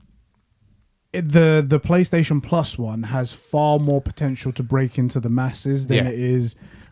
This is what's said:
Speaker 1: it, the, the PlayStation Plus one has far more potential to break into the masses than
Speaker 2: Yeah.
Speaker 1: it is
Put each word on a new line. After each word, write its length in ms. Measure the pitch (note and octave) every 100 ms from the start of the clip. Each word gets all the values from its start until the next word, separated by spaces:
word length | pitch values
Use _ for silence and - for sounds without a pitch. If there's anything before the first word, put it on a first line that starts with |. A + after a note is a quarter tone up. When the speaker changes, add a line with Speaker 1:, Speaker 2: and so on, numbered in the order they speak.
| _ _ _ _ _ _ _ _ _ _ _
Speaker 1:
it, 180 | F3+ D#3+
the, 320 | D#3 D#3+ D#3 C#3+
the 140 | D3
PlayStation 640 | - F3 F3+ E3+ D#3+ D3
Plus 360 | - E3+ D3+ -
one 260 | A#2 A2
has 300 | A2 C3 B2
far 460 | - - D3 D3+ D3
more 220 | D3 C#3
potential 500 | - - C#3+ C3 C3+
to 100 | B2
break 340 | A#2+ C3+ C3 -
into 220 | B2 C3+
the 100 | A#2
masses 580 | A#2+ B2+ B2+ C#3 C#3 C3
than 180 | A#2+ B2+
Speaker 2:
Yeah. 60 |
Speaker 1:
it 80 | A#2+
is 360 | B2 B2+ A#2+ - - - -